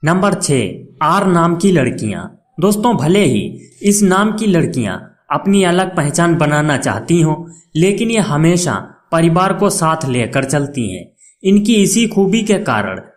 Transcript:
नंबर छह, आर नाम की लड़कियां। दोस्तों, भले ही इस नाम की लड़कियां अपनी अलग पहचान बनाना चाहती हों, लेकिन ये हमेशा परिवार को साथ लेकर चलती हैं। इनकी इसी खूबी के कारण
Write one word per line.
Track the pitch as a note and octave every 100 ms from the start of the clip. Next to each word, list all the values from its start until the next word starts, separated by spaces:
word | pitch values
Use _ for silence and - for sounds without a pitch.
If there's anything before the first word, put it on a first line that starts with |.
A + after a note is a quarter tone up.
नंबर | D3+ F#3 G3+
छह, | F#3+ - C3+ G#2 - - - D#3
आर | F#3 G3
नाम | F3 E3+ E3+
की | G3+
लड़कियां। | F3 B2 - A2 F2+ - - _ -
दोस्तों, | F3+ G#3 A3+ A3
भले | C#3+ F#3+ F3+
ही | A2+ F#2 - - _
इस | G3+ G3+
नाम | G3+ F#3 G#3+
की | G#3+ A3
लड़कियां | F3 C3+ C#3 G#2+ F2+ - _ _
अपनी | D3 F#3+ G3
अलग | F#3 F3+ F#3 F3+
पहचान | D3 C#3+ E3+ E3
बनाना | D3 D3 D3+ C3+
चाहती | - G#2 - E3+
हों, | D#3+ D#3 - - _ D#3
लेकिन | F3+ G3+ A3+
ये | A3+
हमेशा | F3 D3 D#3+ F3 E3+ G2+ - - _
परिवार | E3 E3 E3 F#3+
को | F#3+ G3+
साथ | G3+ D#3+ D#3+ C#3
लेकर | B2 A2+ C#3+
चलती | C3 D3+ C#3 - A2
हैं। | F2+ F2 _ _ _
इनकी | F#3+ G3+ G#3 A3
इसी | F#3+ A3+ A#3
खूबी | - G3 A3
के | G#3 G3
कारण | - A2+ G2 F#2 -